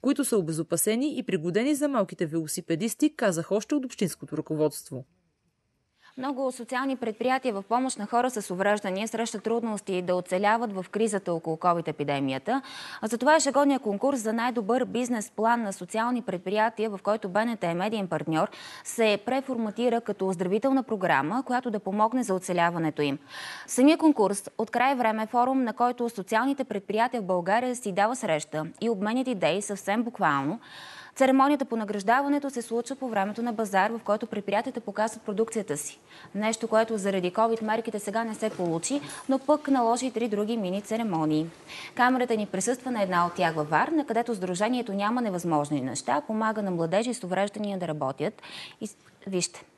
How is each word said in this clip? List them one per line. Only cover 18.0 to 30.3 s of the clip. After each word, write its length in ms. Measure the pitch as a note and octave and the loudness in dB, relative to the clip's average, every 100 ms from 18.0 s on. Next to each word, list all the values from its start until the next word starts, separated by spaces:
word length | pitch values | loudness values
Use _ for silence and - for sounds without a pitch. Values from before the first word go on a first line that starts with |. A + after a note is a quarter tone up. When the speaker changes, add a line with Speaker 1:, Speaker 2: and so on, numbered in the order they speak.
| F#3+ | -2
Speaker 2:
партньор, 440 | D#3 D#3 D#3 G3+ - - - | -4 0 0 0 -4 -18 -16
се 360 | - - A3+ G3+ - | -12 2 2 2 0
преформатира 760 | B3+ C4+ B3 A3 G3 B3 A#3 | -2 -2 -4 -4 0 2 0
като 260 | A#3 G3+ F#3+ | -2 -2 -2
оздравителна 560 | F3+ F3+ G#3 C4+ C4+ | 0 0 0 2 2
програма, 600 | B3 A3 F3+ D3 D3 A3+ C4 | 2 -2 4 4 4 -2 -2
която 260 | B3 B3 | -2 -2
да 80 | G#3 | -4
помогне 440 | G3 G3+ G#3+ B3+ | -2 2 2 2
за 100 | A3 | 0
оцеляването 680 | F#3 F3+ F3 E3+ E3+ D#3+ D3 | -2 0 2 2 2 -2 2
им. 180 | D3 C#3 - - - - - | 0 0 -6 -14 -12 -12 -8
Самия 300 | - C4+ D#4+ | 4 6 8
конкурс 520 | D#4 C#4+ G3 G3+ - _ | 6 6 4 2 -6 _
от 140 | A3+ | -2
край 240 | A#3+ B3+ C#4+ | 2 2 4
време 280 | A3 A3 | 2 0
е 40 | A3 | 0
форум, 360 | B3 B3 C4+ | 2 4 2
на 100 | B3 | 0
който 360 | G#3+ A#3+ B3 A#3+ | 2 0 2 -4
социалните 540 | A3+ F#3 G#3+ B3+ C4+ | -4 0 2 2 0
предприятия 580 | C4 G3+ G3 G#3+ A#3+ B3 | -2 -4 -2 0 0 0
в 40 | F#3 | 0
България 500 | F#3 F3 G#3+ B3+ B3 | 0 2 2 2 -4
си 160 | G#3+ | -4
дава 240 | F#3 G#3 B3+ | 2 2 2
среща 500 | G#3 D#3 - D3+ D#3 - | 0 0 0 -6 -6 -4
и 80 | A3+ | -2
обменят 380 | G#3+ G#3+ A#3+ C4 | 0 0 0 -2
идеи 340 | A3 E3+ F3+ | 0 2 0
съвсем 420 | G3+ G3+ - G#3 | -2 -8 -2 -2
буквално. 560 | A#3+ - F3+ | -2 0 0